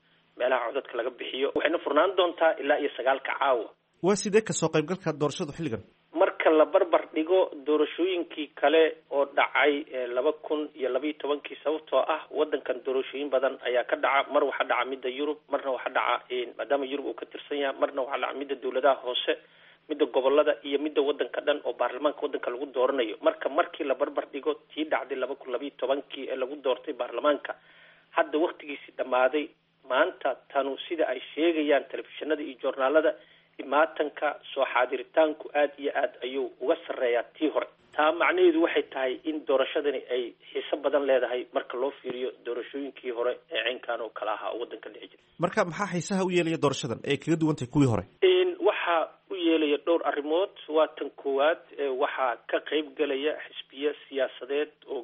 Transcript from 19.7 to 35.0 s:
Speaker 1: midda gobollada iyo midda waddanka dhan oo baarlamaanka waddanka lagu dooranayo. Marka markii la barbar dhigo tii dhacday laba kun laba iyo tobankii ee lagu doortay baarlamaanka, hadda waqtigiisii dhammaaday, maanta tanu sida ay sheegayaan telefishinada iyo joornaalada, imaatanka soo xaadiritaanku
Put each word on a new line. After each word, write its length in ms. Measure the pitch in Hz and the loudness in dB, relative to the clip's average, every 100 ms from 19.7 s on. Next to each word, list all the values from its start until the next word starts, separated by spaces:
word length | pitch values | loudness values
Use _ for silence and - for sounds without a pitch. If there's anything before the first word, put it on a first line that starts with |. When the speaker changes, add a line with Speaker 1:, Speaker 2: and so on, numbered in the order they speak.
| _ - | _ -8
Speaker 1:
midda 160 | 147 147 | -2 0
gobollada 480 | 143 131 143 151 143 | 2 4 4 4 2
iyo 180 | 139 139 | -2 -2
midda 220 | 151 151 | -2 0
waddanka 380 | 139 139 131 - | 0 0 -4 -4
dhan 180 | 143 147 | -2 -2
oo 100 | 127 | -2
baarlamaanka 480 | - 120 123 147 139 | -2 -2 0 -2 -2
waddanka 280 | 147 135 - | -4 -4 -6
lagu 160 | 123 143 | -6 -6
dooranayo. 500 | 127 127 135 110 - | 0 2 2 -2 0
Marka 300 | 156 160 139 | 0 0 -2
markii 340 | 139 - - | 0 -2 -2
la 100 | 147 131 | -2 0
barbar 300 | 143 143 - | 0 -2 -6
dhigo 220 | 139 151 147 _ | -6 -4 -4 _
tii 160 | 147 156 | -6 -2
dhacday 320 | 135 135 131 | -2 -2 -6
laba 180 | 127 139 | -6 -6
kun 160 | 131 | -6
laba 120 | 123 139 | -6 -6
iyo 100 | - | -6
tobankii 500 | 127 139 - - 131 | -2 -2 -4 -10 -8
ee 60 | 131 | -6
lagu 200 | 127 147 | -6 -4
doortay 380 | 131 123 - | -2 -2 -4
baarlamaanka, 600 | 123 120 117 147 139 - - _ - - _ _ | -8 -6 0 2 2 -2 -12 _ -20 -20 _ _
hadda 240 | - 160 151 | -2 0 2
waqtigiisii 560 | 165 - 151 139 - - | 0 -2 -12 -12 -12 -8
dhammaaday, 500 | 123 127 131 151 147 _ _ _ - | 0 4 4 2 -4 _ _ _ -2
maanta 440 | 127 175 - 143 123 _ | 0 0 0 -4 -4 _
tanu 320 | 139 135 131 | -2 -2 -4
sida 240 | - 165 151 | -6 -2 -2
ay 120 | - - | -2 -8
sheegayaan 560 | - 170 160 147 139 139 | 0 2 2 4 2 2
telefishinada 560 | 120 113 - 135 151 | -10 -12 -10 -4 -4
iyo 140 | 139 131 | -4 -6
joornaalada, 540 | 139 131 131 156 156 - - _ _ - | -4 0 4 4 4 0 -10 _ _ -14
imaatanka 680 | 131 139 160 - 151 - 151 - | 0 4 4 2 -4 -2 -4 -4
soo 220 | - 143 131 | -8 -2 0
xaadiritaanku 800 | 120 123 131 | 2 2 -2